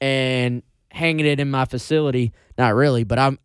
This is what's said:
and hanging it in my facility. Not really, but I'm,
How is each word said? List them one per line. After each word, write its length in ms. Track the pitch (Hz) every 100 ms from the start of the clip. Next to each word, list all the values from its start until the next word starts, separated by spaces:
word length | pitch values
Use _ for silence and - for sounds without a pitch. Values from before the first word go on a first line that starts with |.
and 640 | 135 135 131 127 123 123 - _ _
hanging 360 | - 165 156 147
it 140 | 143
in 100 | 139
my 140 | 135
facility. 680 | 127 123 - 156 151 127 117 - _ -
Not 160 | 123
really, 300 | 110 143 123
but 140 | 104 120
I'm, 200 | 135 135